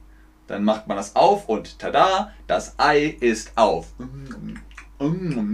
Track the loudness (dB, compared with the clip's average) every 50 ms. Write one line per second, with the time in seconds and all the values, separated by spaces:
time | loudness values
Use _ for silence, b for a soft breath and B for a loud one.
0 | -20 b b b b b b b _ -10 -6 -2 0 0 0 0 -2 -6 -6 -6
1 | -6 -2 2 4 6 6 4 4 0 -4 -4 -4 -4 -8 -14 -10 -6 0 2 4
2 | 4 4 2 0 -2 B B B B -4 -2 -2 -4 -6 -4 0 2 4 4 4
3 | 2 0 -2 0 0 0 0 0 -4 -4 0 4 4 4 4 0 -6 -10 -14 -14
4 | -14 -14 -14 -16 -16 -16 -16 -14 -14 -14 -14 -16 -18 -20 -20 -20 -20 -18 -8 -4
5 | -2 -2 -2 -2 -4 -4 -4 -2 -2 -2